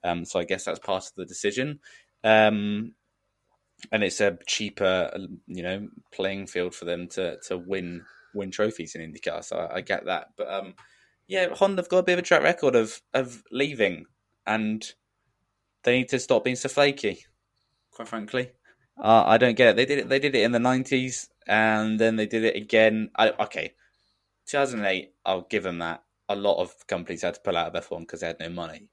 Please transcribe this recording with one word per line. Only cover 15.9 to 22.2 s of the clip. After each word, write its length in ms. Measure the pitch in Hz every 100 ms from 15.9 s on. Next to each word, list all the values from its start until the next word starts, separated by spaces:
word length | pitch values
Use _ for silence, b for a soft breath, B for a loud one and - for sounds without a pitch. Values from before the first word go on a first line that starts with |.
| 123
need 100 | 123
to 100 | 131
stop 240 | - 120
being 120 | 127 123
so 140 | 135
flaky, 540 | - 143 139 107 90 - _ _ _ _ _ _
quite 160 | - 113
frankly. 420 | 113 104 131 127 _ b b b -
Uh, 280 | 107 113 -
I 100 | 113
don't 180 | 123 110
get 120 | 120
it. 80 | 101
They 100 | 131
did 140 | 143
it, 100 | 117
they 80 | 135
did 160 | 143
it 80 | 131
in 120 | 113
the 60 | 120
nineties, 680 | 123 127 127 131 127 120 - _ -
and 540 | 107 110 107 110 110
then 160 | 113
they 100 | 110